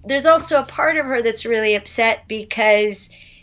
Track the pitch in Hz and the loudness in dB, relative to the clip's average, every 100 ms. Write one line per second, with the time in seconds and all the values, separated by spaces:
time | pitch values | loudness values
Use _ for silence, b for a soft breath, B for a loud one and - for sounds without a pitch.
0 | 214 269 311 330 - 285 262 - 311 311 | -6 0 4 2 2 0 0 -2 0 0
1 | 269 254 226 220 226 226 214 208 - - | -2 -2 -2 -4 -2 0 0 0 -2 0
2 | 226 220 - 220 214 - 214 208 208 196 | 0 0 -6 -12 -8 0 2 4 2 -4
3 | - b b b | -14 b b b